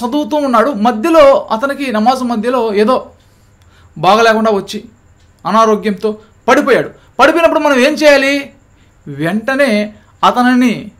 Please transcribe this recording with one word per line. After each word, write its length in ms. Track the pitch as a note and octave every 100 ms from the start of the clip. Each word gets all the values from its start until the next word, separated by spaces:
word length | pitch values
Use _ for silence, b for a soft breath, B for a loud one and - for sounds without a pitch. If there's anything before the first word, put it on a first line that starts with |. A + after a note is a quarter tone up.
చదువుతూ 360 | A#3 C#4+ D4+ D4+
ఉన్నాడు, 340 | C#4 A#3 A3
మధ్యలో 800 | A3 A#3 A3 A3 D#4+ C#4 C4+ -
అతనికి 420 | A3 C#4 C#4 C#4
నమాజ్ 300 | G#3+ A3 C4
మధ్యలో 520 | B3 A#3 A3+ B3+ A3+
ఏదో 360 | G3+ G#3+ C4 - _ _ _ _ _ b b b -
బాగలేకుండా 520 | E3+ G#3+ A#3 A3 A3
వచ్చి 340 | G3+ G3 G#3+ - _ _ _ _ _ E3
అనారోగ్యంతో 720 | G#3 A3 G#3+ G3 F#3+ A3 G#3 B B -
పడిపోయాడు. 420 | C#4 C#4 G3+ C#3+ - b -
పడిపోయినప్పుడు 420 | C#4 E4 E4 D#4
మనం 160 | D4+ C4+ C4
ఏం 60 |
చేయాలి? 580 | D4+ D4+ C#4+ C#4 C#4+ C4+ _ _ _ b b -
వెంటనే 880 | C#3 D#3+ G#3 A3 C4+ C#4 G#3 G#3 b b b
అతనిని 640 | A3+ A3+ B3 B3 B3 F3 -